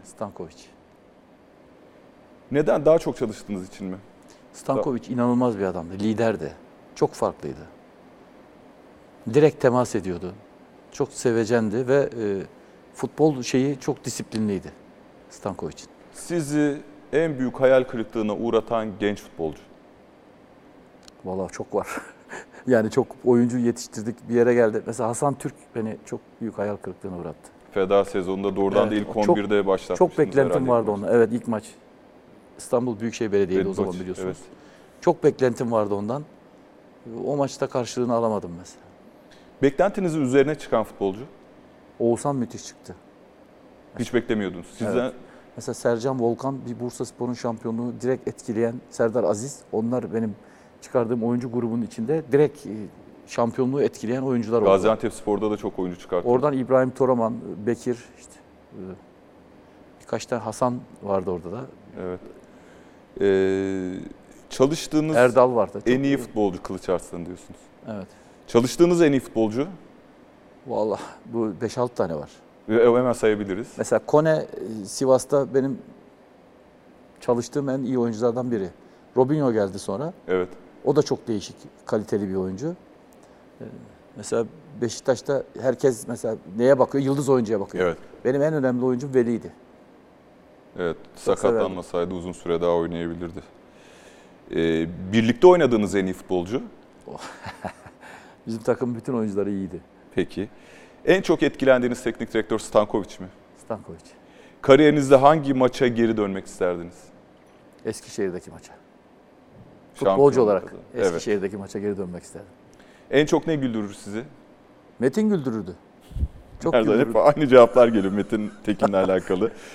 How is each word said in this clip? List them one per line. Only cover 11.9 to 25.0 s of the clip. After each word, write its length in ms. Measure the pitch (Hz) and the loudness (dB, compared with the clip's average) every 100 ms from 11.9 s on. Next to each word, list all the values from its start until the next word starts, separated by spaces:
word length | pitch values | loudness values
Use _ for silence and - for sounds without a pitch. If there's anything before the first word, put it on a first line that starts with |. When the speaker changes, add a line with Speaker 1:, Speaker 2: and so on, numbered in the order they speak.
| 139 131 117 | 2 0 -4
Speaker 1:
e, 220 | 104 98 87 - - - - | -4 -4 -8 -16 -20 -20 -20
futbol 480 | - 123 - 156 135 | -10 -8 0 0 0
şeyi 380 | 120 131 139 139 | -2 0 0 -4
çok 240 | - 127 | -6 -6
disiplinliydi 680 | 127 - - 110 107 92 - - - - - - - | -8 -10 -8 -4 -2 -4 -8 -20 -20 -20 -20 -20 -20
Stankovic'in. 560 | - 104 92 - - - - - | -10 -8 -8 -10 -12 -20 -20 -20
Speaker 2:
Sizi 680 | - - 170 143 151 147 147 - - - | -16 -6 -4 -2 0 0 -2 -10 -20 -4
en 260 | 143 165 131 | 0 0 -2
büyük 220 | 127 - | -4 2
hayal 240 | 131 131 | 6 6
kırıklığına 520 | 127 120 107 117 107 98 | 4 -4 -6 -2 -2 -2
uğratan 520 | 113 113 - 113 110 95 | 2 0 2 -2 -4 -2
genç 220 | 104 98 | -4 -4
futbolcu? 400 | - - 80 73 - - - - - - - - - - - - - - - - | -10 -8 -8 -8 -20 -20 -20 -20 -20 -20 -20 -20 -20 -20 -20 -20 -20 -20 -20 -14
Speaker 1:
Vallahi 280 | 92 95 90 | -8 -6 -8
çok 220 | - - | -8 -6
var. 140 | 101 - | -6 -6
<laughs> 80 | - - - - - - - - | -10 -14 -20 -18 -18 -18 -8 2
Yani 240 | 117 110 | 2 2
çok 160 | 135 113 - | 0 -2 -2
oyuncu 340 | 123 120 120 123 | 2 4 4 0
yetiştirdik, 720 | 120 117 - 113 107 - - | -2 -2 -8 -10 -10 -10 -2
bir 60 | |
yere 200 | 120 120 | 2 4
geldi. 280 | 120 113 110 - | 4 4 0 -6
Mesela 220 | 113 | -4